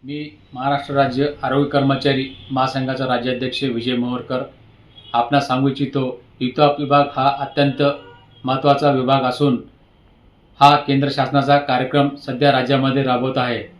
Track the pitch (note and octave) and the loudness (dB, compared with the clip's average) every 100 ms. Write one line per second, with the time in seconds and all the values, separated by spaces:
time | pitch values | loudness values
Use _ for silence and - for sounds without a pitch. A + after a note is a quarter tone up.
0 | C3 D3 D3+ - _ B2+ C3 C#3+ - C#3 | -12 -12 -12 -16 _ -6 -2 -2 -2 0
1 | C#3 B2 D3 - C3 C3+ C#3+ C#3+ C3+ C3 | 2 2 -2 -2 -2 0 2 2 2 2
2 | C#3+ C3 C3 - - C3 C3 C3+ C3 C3 | 0 0 -2 -10 -8 -2 -2 -2 -4 -4
3 | B2+ A#2+ A#2+ A#2+ B2+ - C#3 A#2 A#2 B2 | -2 -2 -2 -4 -4 -4 -4 -4 -2 -2
4 | B2 B2 - B2+ C3+ - - _ _ - | -2 -4 -4 -6 -6 -14 -20 _ _ -20
5 | - A#2+ A#2+ C#3+ C#3 B2+ C3+ C3 C#3 C#3+ | -6 -2 0 0 0 0 0 -2 -4 -4
6 | B2+ B2 - _ B2+ - D3 - C#3 C#3+ | -6 -8 -18 _ -6 2 2 2 0 2
7 | - - C3+ C3 C#3 - C#3 C3 C#3+ C#3+ | 2 0 -2 -2 -6 0 0 2 -2 -2
8 | - - - - C3 C3+ D3+ C#3 D3 C3+ | -12 -20 -20 -12 -6 -2 2 4 4 2
9 | B2+ C3+ B2+ - C#3+ A#2+ - _ _ _ | 2 2 0 0 0 0 -4 _ _ _
10 | _ _ _ _ _ _ C#3+ D3+ - C#3 | _ _ _ _ _ _ 6 6 2 0
11 | C#3 C#3 B2+ C#3+ C3 C#3+ - B2+ B2+ C#3+ | 0 -2 0 0 4 2 2 -2 0 2
12 | C#3+ - - B2 C#3+ C#3 B2+ C3+ C3+ C3 | 0 -2 -10 0 2 2 2 0 2 0
13 | C3 B2 C3 B2+ B2+ A2+ G#2+ - | 0 0 0 -2 -2 -4 -8 -18